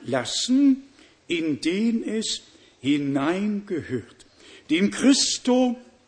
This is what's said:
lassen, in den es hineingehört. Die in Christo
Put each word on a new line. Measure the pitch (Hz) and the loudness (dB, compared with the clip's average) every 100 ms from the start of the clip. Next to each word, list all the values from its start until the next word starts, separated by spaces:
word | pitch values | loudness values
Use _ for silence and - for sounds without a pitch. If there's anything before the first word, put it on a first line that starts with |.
lassen, | 127 127 117 - - 262 285 269 - _ - _ - | -4 -2 -2 -4 0 4 4 2 -2 _ -20 _ -6
in | 175 160 135 | -4 -2 -2
den | 160 190 233 226 | -2 0 0 -2
es | - 220 214 - - - - _ | -2 -4 -4 -8 -12 -20 -20 _
hineingehört. | 131 147 143 139 143 190 208 202 202 165 110 123 - - - _ - - - | -2 0 0 0 0 -2 -2 -4 -6 -8 -6 -8 -8 -18 -20 _ -20 -16 -2
Die | 160 | 0
in | 202 | 0
Christo | - 247 285 - - - 254 254 240 - _ | 2 4 4 2 -2 0 2 2 -2 -10 _